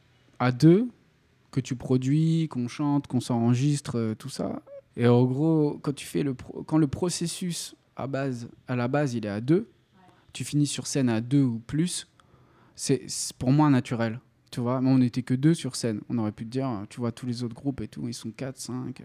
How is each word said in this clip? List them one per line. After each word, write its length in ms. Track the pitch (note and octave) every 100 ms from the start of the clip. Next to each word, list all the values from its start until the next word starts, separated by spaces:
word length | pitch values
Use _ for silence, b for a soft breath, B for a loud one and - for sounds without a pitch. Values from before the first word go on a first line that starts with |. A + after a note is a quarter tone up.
| _ _ _ -
à 140 | B2
deux, 360 | B2 D#3 F3+ B3 - _ _ _ _ _
que 100 | -
tu 140 | B2 B2+
produis, 720 | - C3 C3 D3+ D#3+ D#3+ D#3+
qu'on 200 | B2 A#2+
chante, 400 | - D3 C#3+ -
qu'on 120 | B2+
s'enregistre, 800 | - A#2+ A#2 A#2+ C#3+ C#3+ - A#2+
euh, 160 | A2+
tout 140 | A2 C3+
ça, 320 | - - - - - - -
et 100 | A#2+
en 180 | A#2+
gros, 540 | B2+ C3 D#3 D#3+ D3 -
quand 100 | D3+
tu 120 | C#3 -
fais 160 | F3
le 100 | D3
pro-, 300 | B2+ - -
quand 160 | - D#3
le 80 | D3+
processus 880 | - F#3 - E3+ - F3+ E3 - - _ -
à 100 | B2+
base, 420 | C3+ C#3 B2 A#2 - -
à 80 | B2
la 120 | A#2+
base, 240 | C#3+ D3
il 120 | A#2 G#2
est 40 |
à 100 | G2+
deux, 260 | B2 F3 A3+ _ _ b b b b
tu 100 | -
finis 220 | C3 D3 C#3+
sur 200 | - -
scène 200 | C#3+ B2+
à 120 | A2+
deux 220 | A#2+ C#3+
ou 180 | C3+ A2+ -
plus, 420 | D3 F3+ - - _ b b b b b -
c'est, 260 | - C3+ -
c'est 280 | - - -
pour 140 | B2+
moi 160 | C#3+ D3+
naturel. 500 | C3 B2 A#2 A2+ A2+ - _ _
Tu 100 | -
vois, 200 | A#2+ C3
mais 80 | C3
on 80 | C3
n'était 240 | B2+ B2+
que 120 | A#2
deux 180 | B2+ D3
sur 200 | E3+ B2+
scène. 260 | - A#2+ G#2 -
On 80 | B2
aurait 120 | G#2+
pu 140 | G2+
te 60 | A2+
dire, 340 | B2+ C3+ G#2+ G#2
tu 120 | -
vois, 100 | A#2+
tous 160 | A2+ B2+
les 160 | A#2+
autres 140 | A#2+ A2
groupes 240 | C#3 C3
et 80 | G#2+
tout, 180 | - C3
ils 80 |
sont 160 | A#2+ A2+
quatre, 260 | A2 C3 C3+
cinq, 460 | - B2+ B2+ B2+